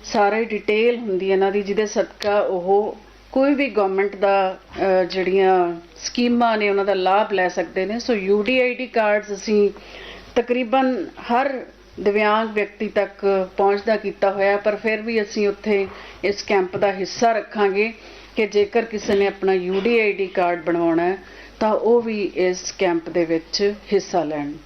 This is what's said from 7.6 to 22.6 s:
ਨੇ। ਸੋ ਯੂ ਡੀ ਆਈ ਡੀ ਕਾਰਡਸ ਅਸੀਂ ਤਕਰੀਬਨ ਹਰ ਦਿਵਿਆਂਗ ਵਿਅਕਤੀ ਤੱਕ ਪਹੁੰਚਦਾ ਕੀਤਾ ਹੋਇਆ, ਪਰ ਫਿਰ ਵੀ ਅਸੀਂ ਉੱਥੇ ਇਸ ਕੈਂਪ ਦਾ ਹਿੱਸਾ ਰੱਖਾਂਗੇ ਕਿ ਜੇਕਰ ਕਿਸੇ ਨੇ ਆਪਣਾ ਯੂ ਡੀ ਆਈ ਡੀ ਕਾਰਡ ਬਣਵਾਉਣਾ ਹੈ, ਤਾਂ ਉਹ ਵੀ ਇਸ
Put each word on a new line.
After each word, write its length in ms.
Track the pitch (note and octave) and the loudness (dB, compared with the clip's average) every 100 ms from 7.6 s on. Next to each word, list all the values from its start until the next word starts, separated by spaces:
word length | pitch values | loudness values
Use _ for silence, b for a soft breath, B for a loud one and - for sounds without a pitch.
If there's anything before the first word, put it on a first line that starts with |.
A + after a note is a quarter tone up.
| E3+ F#3+ F#3 | -4 -4 -4
ਨੇ। 120 | A#3 | -4
ਸੋ 160 | B3 | -2
ਯੂ 280 | A3 F#3+ G#3 | -2 2 2
ਡੀ 180 | G#3 B3+ | 2 2
ਆਈ 140 | B3+ | 0
ਡੀ 120 | A#3+ B3+ | -2 -4
ਕਾਰਡਸ 460 | A#3 G#3 G#3 G#3 | 0 2 0 -2
ਅਸੀਂ 380 | G3 - G#3 G3+ - B B B B B | -8 0 2 2 0 B B B B B
ਤਕਰੀਬਨ 720 | B3+ A#3+ B3 A#3+ C4 C4 A#3+ C#3+ - | -2 0 -2 0 2 2 -2 -6 -12
ਹਰ 460 | - A#3+ C#4 B3+ - - - - | -2 0 0 -4 -12 -20 -20 -4
ਦਿਵਿਆਂਗ 480 | G3+ G#3 G#3 G#3+ A3+ | 0 2 2 2 0
ਵਿਅਕਤੀ 400 | G#3+ G3+ - G#3+ | -2 -4 -6 -2
ਤੱਕ 600 | G#3+ G3 - G3 G3 F#3 - | -2 -2 -2 0 0 -2 0
ਪਹੁੰਚਦਾ 400 | G3 G3+ A3+ G#3+ | 2 2 0 -2
ਕੀਤਾ 340 | G3+ F#3 G3 | -2 0 0
ਹੋਇਆ, 260 | G3 G3 G3+ | 2 2 2
ਪਰ 200 | G#3+ G3+ | 0 -2
ਫਿਰ 240 | A3 G#3+ | -2 -4
ਵੀ 220 | A3 A3+ | -2 -2
ਅਸੀਂ 260 | G#3 A3 G3+ | -2 -2 -2
ਉੱਥੇ 400 | G3 A3 G3+ F#3+ B B B | -2 -2 0 -2 B B B
ਇਸ 180 | F#3+ G3 | -4 -4
ਕੈਂਪ 340 | - G3+ F#3 F#3+ | 0 0 0 0
ਦਾ 160 | G3+ | -2
ਹਿੱਸਾ 400 | F#3+ F#3+ - A#3 | -2 -8 0 0
ਰੱਖਾਂਗੇ 600 | A3 - G#3+ G3+ F#3+ A3 A3+ B B B - | 0 -4 -2 0 2 -2 -4 B B B -4
ਕਿ 100 | G#3 | 0
ਜੇਕਰ 380 | G#3 G3+ A#3+ | 2 2 0
ਕਿਸੇ 300 | A3 G#3+ - | -2 -6 0
ਨੇ 120 | G3+ G3 | 2 2
ਆਪਣਾ 260 | G3 F#3+ | 0 0
ਯੂ 280 | F#3+ F3+ F#3+ | 0 0 -2
ਡੀ 200 | G#3 A#3 | 2 2
ਆਈ 120 | G#3+ | 2
ਡੀ 140 | F#3+ F#3+ | 0 -4
ਕਾਰਡ 380 | F#3 F3 F3 | 0 0 0
ਬਣਵਾਉਣਾ 400 | D#3+ E3+ E3+ E3 | -2 0 2 2
ਹੈ, 140 | F3 F#3+ B B B - | 0 -2 B B B -2
ਤਾਂ 100 | A3 | 0
ਉਹ 320 | G#3 G#3+ A#3+ | 2 4 2
ਵੀ 300 | A3+ G#3+ G3 | 2 -4 -4
ਇਸ 400 | - F3+ F3+ | 0 0 0